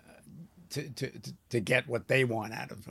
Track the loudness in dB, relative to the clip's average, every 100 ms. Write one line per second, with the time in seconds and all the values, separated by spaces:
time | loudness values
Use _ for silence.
0 | -20 -20 -20 -18 -18 -20 -12 -8 -8 -6
1 | -6 -6 -12 -14 -2 0 4 4 4 -2
2 | 4 4 6 2 -2 -6 -8 -10 -14